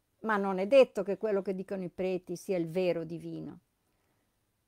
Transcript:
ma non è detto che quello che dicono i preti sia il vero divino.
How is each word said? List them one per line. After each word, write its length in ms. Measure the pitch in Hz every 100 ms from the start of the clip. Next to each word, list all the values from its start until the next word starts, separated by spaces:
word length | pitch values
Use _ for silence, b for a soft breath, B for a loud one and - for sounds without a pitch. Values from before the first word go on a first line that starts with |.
| _ _
ma 160 | 226 208
non 220 | 196 185
è 80 | 202
detto 360 | 269 247 220
che 140 | 190 190
quello 240 | 220 196
che 140 | 196
dicono 300 | 185 - 196
i 40 | 180
preti 480 | - 185 180 - 175
sia 220 | - 185
il 100 | 165
vero 360 | 175 180 165
divino. 560 | 160 165 165 160 151 175 _ _ _ _ _ _ _ _ _ _